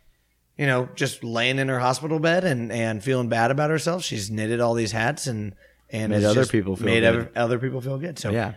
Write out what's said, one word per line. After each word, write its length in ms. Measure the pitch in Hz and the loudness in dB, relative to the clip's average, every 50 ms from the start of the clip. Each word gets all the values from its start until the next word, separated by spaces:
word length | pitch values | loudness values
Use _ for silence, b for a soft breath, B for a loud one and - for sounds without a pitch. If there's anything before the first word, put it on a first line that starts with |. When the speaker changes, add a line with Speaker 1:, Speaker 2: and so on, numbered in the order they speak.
| _ _ _ _ _ _ _ _ _ _ _ | _ _ _ _ _ _ _ _ _ _ _
Speaker 1:
you 100 | - 147 | -2 0
know, 220 | 139 131 127 127 123 - | 2 2 2 0 -2 -4
just 300 | - 143 131 - - - | -4 -4 -4 -2 -6 -8
laying 340 | 117 113 117 120 127 131 135 | -4 0 2 2 2 2 2
in 100 | 135 131 | 0 0
her 120 | 131 123 | 0 0
hospital 380 | 123 127 131 131 151 156 165 160 | 2 0 0 0 -2 -4 -2 0
bed 240 | 151 165 170 185 185 | 2 2 2 2 2
and, 260 | 180 139 120 117 113 | 0 0 0 -2 -4
and 320 | 101 117 113 113 110 107 | -2 -2 -2 -2 -2 -2
feeling 260 | - 135 131 127 120 113 | -2 0 0 0 0 0
bad 220 | 117 117 113 120 | 2 2 2 2
about 200 | 135 143 151 151 | 2 2 0 0
herself, 340 | 160 156 143 165 170 185 - | 0 0 0 -2 -2 -2 -4
she's 260 | - - 110 98 101 | -6 -6 -6 -6 -4
knitted 300 | 110 107 110 110 120 120 | -4 -4 -2 0 0 2
all 140 | 120 117 117 | 2 2 2
these 180 | 117 117 101 | 0 0 -2
hats 340 | 110 110 110 123 151 - - | 0 0 0 0 -2 -2 -6
and, 280 | 139 117 107 104 104 101 b b b b b b _ | -6 -6 -6 -6 -8 -10 b b b b b b _
and 180 | - 110 110 104 | -6 -4 -2 2
Speaker 2:
Made 60 | 104 | 2
Speaker 1:
has 80 | 104 101 | 4 4
Speaker 2:
other 160 | 104 107 127 | 6 6 4
Speaker 1:
just 100 | 131 - | 4 4
Speaker 2:
people 240 | - 110 95 95 95 | 2 0 0 0 -4
feel 80 | 92 117 | -2 0
Speaker 1:
made 140 | 113 113 113 | 2 2 4
Speaker 2:
good. 80 | 113 113 | 4 4
Speaker 1:
other, 240 | 113 117 117 117 - | 4 2 -2 -4 -2
other 240 | 117 120 113 123 117 | -2 0 0 0 -2
people 220 | 127 131 127 131 | -2 -4 -4 -6
feel 180 | 120 135 135 135 | -6 -6 -6 -6
good. 200 | 151 180 147 - | -6 -8 -10 -6
So 120 | - 107 | -4 -2
Speaker 2:
Yeah. 240 | 104 117 107 101 104 | -2 -2 -2 -4 -6